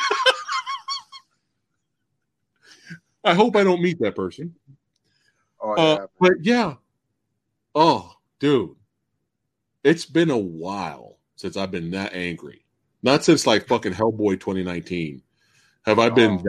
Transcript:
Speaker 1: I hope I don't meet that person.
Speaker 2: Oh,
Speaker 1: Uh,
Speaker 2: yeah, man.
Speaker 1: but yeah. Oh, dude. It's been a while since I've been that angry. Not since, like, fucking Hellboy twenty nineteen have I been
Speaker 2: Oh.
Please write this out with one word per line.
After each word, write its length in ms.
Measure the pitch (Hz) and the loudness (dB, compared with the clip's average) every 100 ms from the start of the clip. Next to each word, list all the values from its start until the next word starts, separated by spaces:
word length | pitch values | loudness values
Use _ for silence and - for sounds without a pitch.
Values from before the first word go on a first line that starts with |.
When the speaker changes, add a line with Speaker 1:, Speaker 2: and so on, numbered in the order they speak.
| 1077 - 508 - - 1077 - 1077 - 1077 - 1077 _ _ _ _ _ _ _ _ _ _ _ _ _ _ _ - - 170 _ _ | -2 0 0 0 -6 -8 -8 -12 -10 -14 -14 -20 _ _ _ _ _ _ _ _ _ _ _ _ _ _ _ -20 -20 -20 _ _
Speaker 1:
I 100 | 208 | 0
hope 220 | 175 233 208 | 4 4 4
I 80 | |
don't 180 | 196 175 | 2 2
meet 160 | 175 170 | 0 0
that 140 | 107 | -2
person. 400 | - 95 - 170 170 _ 135 _ _ _ _ _ _ _ _ | -2 -8 -8 -14 -16 _ _ _ _ _ _ _ _ _ _
Speaker 2:
Oh, 120 | 110 | -6
Speaker 1:
Uh, 40 | 131 | 0
Speaker 2:
yeah, 200 | 160 151 | 2 2
man. 80 | 98 _ | -4 _
Speaker 1:
but 120 | 180 180 | 2 2
yeah. 320 | 165 240 196 131 _ _ _ _ _ _ _ _ _ | 0 0 0 -6 _ _ _ _ _ _ _ _ _
Oh, 380 | 147 165 120 85 _ _ _ | 2 4 2 -4 _ _ _
dude. 380 | 143 135 85 - _ _ _ _ _ _ _ _ _ _ | 0 0 0 -10 _ _ _ _ _ _ _ _ _ _
It's 240 | 139 165 - | 0 0 0
been 240 | 151 170 | 0 0
a 80 | 120 | 0
while 800 | 95 80 87 101 85 69 53 _ _ _ | -4 -8 -10 -8 -8 -12 -20 _ _ _
since 200 | 95 98 | -12 -8
I've 140 | 95 | -6
been 180 | 92 82 | -6 -8
that 200 | 95 101 | -8 -8
angry. 520 | 90 87 82 71 - _ _ _ _ | -8 -8 -10 -14 -20 _ _ _ _
Not 220 | 123 147 | 0 2
since, 220 | - 151 135 | 4 4 4
like, 200 | 107 - | 0 2
fucking 260 | 120 107 | -2 -2
Hellboy 440 | 90 113 107 104 92 | -2 -2 0 -2 -2
twenty 220 | - 95 | -4 -6
nineteen 600 | 90 87 82 87 80 65 _ _ _ _ _ _ | -6 -8 -8 -8 -8 -10 _ _ _ _ _ _
have 140 | - 107 | 0 2
I 120 | 117 | 4
been 300 | 120 113 | 4 4
Speaker 2:
Oh. 40 | 95 | 2